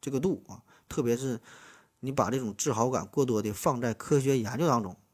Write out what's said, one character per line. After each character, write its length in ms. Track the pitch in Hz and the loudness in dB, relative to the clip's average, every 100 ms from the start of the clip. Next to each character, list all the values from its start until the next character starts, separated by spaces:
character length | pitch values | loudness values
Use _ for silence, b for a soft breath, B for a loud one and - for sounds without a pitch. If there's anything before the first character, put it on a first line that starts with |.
这 100 | - | -2
个 80 | 135 | 0
度 240 | 175 160 - | 0 -2 -6
啊， 140 | - _ b _ | -20 _ b _
特 140 | - | -2
别 140 | 120 120 | 0 0
是 240 | 135 120 B B B B B _ | 0 -6 B B B B B _
你 100 | 127 | -6
把 200 | 139 98 | 0 0
这 80 | 131 | 0
种 160 | 120 101 | -4 -4
自 140 | 151 | -2
豪 180 | 110 123 | 2 2
感 160 | 127 98 | 2 -2
过 180 | - | 0
多 160 | 131 110 | 2 2
的 140 | 104 | 0
放 260 | 104 - 127 | -2 -2 0
在 140 | 120 | -2
科 240 | 110 - 147 | -4 2 2
学 180 | 135 135 | 4 0
研 220 | 110 123 | 0 0
究 80 | 170 | 2
当 160 | 123 | 2
中 140 | 98 - _ | 0 -8 _